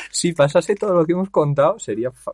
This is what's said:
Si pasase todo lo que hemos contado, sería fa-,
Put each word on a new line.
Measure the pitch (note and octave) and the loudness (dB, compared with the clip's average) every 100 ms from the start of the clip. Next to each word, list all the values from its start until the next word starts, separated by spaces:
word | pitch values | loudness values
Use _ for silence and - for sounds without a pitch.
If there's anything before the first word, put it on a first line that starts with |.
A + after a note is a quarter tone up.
| - | -8
Si | - F3 | -4 -2
pasase | E3+ C#3+ F3+ E3+ G3+ | 2 2 2 0 -2
todo | G#3 | 0
lo | F3 D#3+ | 2 2
que | |
hemos | F3+ F#3+ | 0 -2
contado, | - D3 C#3+ D3+ A3 | 0 0 2 2 0
sería | - G#2+ A#2+ | -6 -6 -6
fa-, | - - | -8 -14